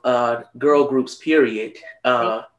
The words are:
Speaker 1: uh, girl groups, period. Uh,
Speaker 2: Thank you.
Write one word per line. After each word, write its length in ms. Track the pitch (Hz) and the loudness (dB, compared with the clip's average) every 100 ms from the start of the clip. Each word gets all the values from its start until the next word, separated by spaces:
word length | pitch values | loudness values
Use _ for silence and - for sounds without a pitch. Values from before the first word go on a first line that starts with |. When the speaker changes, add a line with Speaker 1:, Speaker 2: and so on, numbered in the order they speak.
Speaker 1:
uh, 380 | 127 123 120 117 - 123 | -2 0 0 -4 -8 -4
girl 260 | 143 143 143 | 2 2 2
groups, 260 | 135 127 - | 0 -2 -6
period. 600 | 156 156 120 110 110 - - - | 0 2 2 0 -8 -12 -20 -6
Uh, 160 | 127 123 | -2 0
Speaker 2:
Thank 220 | 113 110 | 0 -4
you. 60 | - | -8